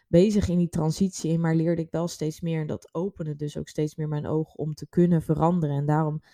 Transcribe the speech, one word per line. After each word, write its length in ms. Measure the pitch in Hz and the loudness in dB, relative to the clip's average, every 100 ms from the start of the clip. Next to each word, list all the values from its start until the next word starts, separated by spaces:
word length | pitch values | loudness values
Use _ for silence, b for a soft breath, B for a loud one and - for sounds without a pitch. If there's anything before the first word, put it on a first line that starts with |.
| B | B
bezig 400 | 170 214 208 175 | 6 6 4 2
in 100 | 175 | 2
die 100 | 175 | 0
transitie 640 | 170 156 156 190 - 156 | 0 0 0 -2 -2 -2
in, 100 | 165 | 0
maar 140 | 165 | 2
leerde 280 | 160 165 170 | 2 2 0
ik 80 | 165 | -2
wel 180 | 160 170 | -4 -4
steeds 320 | - 156 - | -4 -6 -4
meer. 200 | 170 160 | -4 -4
En 60 | 151 | -4
dat 280 | 110 - | -8 -8
opende 420 | 165 196 - 156 147 | -6 -6 -6 -10 -6
dus 200 | 147 156 | -8 -8
ook 120 | 156 | -8
steeds 260 | - 156 | -4 -4
meer 140 | - 151 | -4 -4
mijn 180 | 147 85 | -4 -2
ogen 320 | 156 156 - | -4 -4 -6
om 160 | 151 | -8
te 140 | 151 151 | -8 -2
kunnen 340 | - 175 165 | 2 4 4
veranderen. 540 | - 151 160 180 151 143 | 0 0 2 2 0 0
En 100 | 147 | 0
daarom 340 | 151 156 156 b | 0 0 -4 b